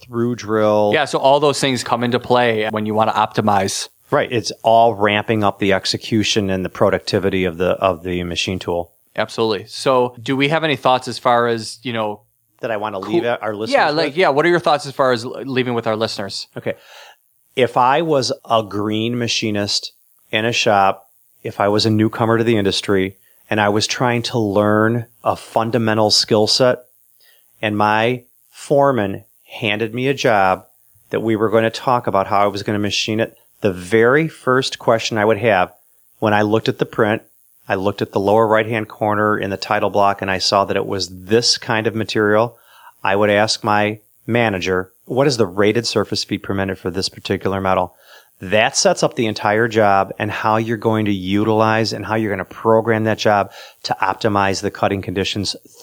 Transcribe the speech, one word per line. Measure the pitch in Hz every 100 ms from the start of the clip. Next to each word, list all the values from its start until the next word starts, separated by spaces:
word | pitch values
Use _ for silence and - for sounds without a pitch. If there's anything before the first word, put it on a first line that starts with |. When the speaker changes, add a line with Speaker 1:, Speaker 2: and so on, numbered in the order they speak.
Speaker 1:
through | - 117 120 113
drill? | 104 110 107 104 104
Speaker 2:
Yeah. | 151
So | 135 160
all | 135 143
those | 147 135
things | 139 123
come | - 120
into | 120 120
play | - 123 123 110 107
when | 107 107
you |
wanna | 107 110
optimize. | 104 110 - 104 101 98 - - _ -
Speaker 1:
Right. | 143 -
It's | 120 90 -
all | 113 113 117
ramping | 98 104 104 104 113
up | 101 -
the | 101
execution | 95 - 110 - 110 101 113 98
and | 92
the | 90
productivity | - 104 90 - 104 95 95 92
of | 85
the, | 90
of | 92 95 82
the | 90 90
machine | 87 85 - 92
tool. | - 87 82 _ _ -
Speaker 2:
Absolutely. | 107 - 113 98 107
So | - 143 127 120 123
do | 110 135
we | 143
have | 160
any | 156 131
thoughts | 135 127 123
as | 113
far | 127 120 120
as, | 117 110 -
you | 127
know, | 117 107 104 _ _ _ -
Speaker 1:
That | 120
I | 107
wanna | 107 98
Speaker 2:
cool | 98
Speaker 1:
leave | 113
our | 117 117 107
listeners | 104 113 269
Speaker 2:
Yeah, | 170
like, | 151 156
Speaker 1:
with? | 143
Speaker 2:
yeah. | 190
What | 139
are | 165
your | 170
thoughts | 170 147
as | 143
far | 131 131
as | 120
l-, | 123 - 127
leaving | 127 127
with | 117 113
our |
listeners? | 110 113 - 98 - - 120
Speaker 1:
Okay. | 113 - - - - _ _ _ _
If | - 123 135
I | 123 143
was | 165 143 117 -
a | - 117
green | 104 101 104 107 113 120
machinist | 117 - 110 104 107 - - _ _ _ -
in | 110
a | 113
shop, | 120 120 101 95 - _ _ _ _
if | 117 -
I | 101
was | 104 110
a |
newcomer | 107 110 - 113 113
to |
the | 117 113
industry, | 95 - - 98 95 - _ _ -
and | 107
I | 104
was | 104 -
trying | - 127 120
to | 117 120
learn | 107 101 104 107 110 120 113 _
a | 113 92
fundamental | - 117 113 120 110 110 107
skill | - - 110 107
set, | - 127 - - _ _ _ _ _ _ -
and | 110 104
my | 104 107 113 123 - _ _
foreman | - - 143 139 123 98 98 - _ _
handed | - 110 107 113
me | 117 131
a | 131 135
job | 107 95 92 - _ _ _ -
that | 107
we | 110 107
were | 110
gonna | 110 113
talk | - - 123 117
about | 98 95
how | 101
I | 101
was | 98
gonna | 98 104
machine | 104 - - 110
it, | 117 - _ -
the | 107
very | 90 90 113 117 143 160
first | - - 127 131 -
question | - 113 - 113
I |
would | 107 107
have | 117 95 90 _ _ _ _ -
when | 110
I | 104
looked | 104 110 127
at | 123
the | - -
print, | 107 117 _ _ _ _ -
I |
looked | 98 98 98
at | 113
the | 104
lower | 98 107 113
right-hand | 110 110 117 107
corner | - 107 104 107 104
in | 98
the | 98
title | - 107 101
block, | 101 101 98
and | 95
I | 95
saw | - 101
that | 98 98
it | -
was | 101 90 92 92
this | 113 120 -
kind | - 110 110
of |
material, | 110 104 110 104 107 120 - _ - - _
I | 104
would | 98 104
ask | 101 107 -
my | 110 104 104 107 _ _ -
manager, | 117 110 95 87 92 92 _
"What | - 127 143
is | 117
the | 98
rated | 95 104 110 113
surface | 110 98 104
feet | - 101
per | -
minute | 98 95 92
for | 95
this | 90 -
particular | - - 98 98 98
metal?" | 95 92 90 _ - - _ -
That | 95 104 123
sets | - 190 175
up | - -
the | 113
entire | 104 107 107 117
job | 110 104 98 95 -
and | 110
how | - 113 110
you're | 113 113
going | 113 110
to | 104
utilize | 101 90 101 107 107 110 110 107
and | 110 95
how |
you're | 113 107
gonna | 98 87
program | - 113 113 117 110
that | 110 104
job | 110 104 101 - - _
to | - -
optimize | 95 95 113 101 98 95
the | 101
cutting | - 107 98
conditions | 95 95 95 110 92 - _ -